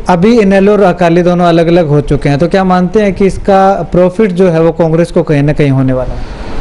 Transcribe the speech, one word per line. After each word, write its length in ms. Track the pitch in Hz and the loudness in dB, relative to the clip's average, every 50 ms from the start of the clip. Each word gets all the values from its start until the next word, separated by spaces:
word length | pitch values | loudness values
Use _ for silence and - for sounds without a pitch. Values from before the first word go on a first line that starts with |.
| - - | -4 -2
अभी 320 | 180 175 175 220 240 233 | 0 2 2 2 2 2
इनेलो 320 | 202 190 196 196 196 202 | 2 2 2 2 2 2
और 100 | 214 196 | 2 2
अकाली 400 | 202 180 165 - 180 170 165 175 | 2 0 0 0 0 0 2 2
दोनों 240 | 175 175 175 175 180 | 2 0 0 2 2
अलग-अलग 420 | 175 170 165 165 160 170 180 170 143 | 2 2 2 2 2 2 0 0 0
हो 120 | 147 147 | 0 -2
चुके 280 | 135 - 147 139 - 147 | 0 0 -2 -2 0 -2
हैं, 100 | 143 139 | 0 0
तो 100 | 170 170 | 0 0
क्या 160 | 180 190 190 | 0 0 0
मानते 360 | 185 185 180 180 175 - 220 | 0 0 0 0 0 0 0
हैं 120 | 208 202 | 0 0
कि 140 | 180 196 202 | 0 0 0
इसका 640 | 185 175 - - - 196 190 190 190 196 190 170 - | -2 -2 -2 -2 0 2 2 2 2 0 -2 -4 -2
प्रॉफिट 400 | - 175 180 175 180 - 226 202 | 0 0 0 0 0 0 -2 -2
जो 180 | 175 170 190 185 | 0 0 0 0
है 120 | 160 160 | 2 2
वो 100 | 165 165 | 0 0
कांग्रेस 380 | 160 - 170 160 156 165 170 - | 0 0 -2 0 0 0 -2 -2
को 120 | - 185 | -2 -2
कहीं 200 | 156 - 151 143 | -2 0 0 0
ना 100 | 143 147 | 0 0
कहीं 180 | 147 - 151 139 | 0 0 0 0
होने 220 | 135 135 131 131 | 0 0 0 -2
वाला 220 | 131 127 127 127 - | -2 -2 -4 -6 -6
है? 80 | - - - - - - - - - | -8 -8 -10 -10 -12 -10 -8 -8 -6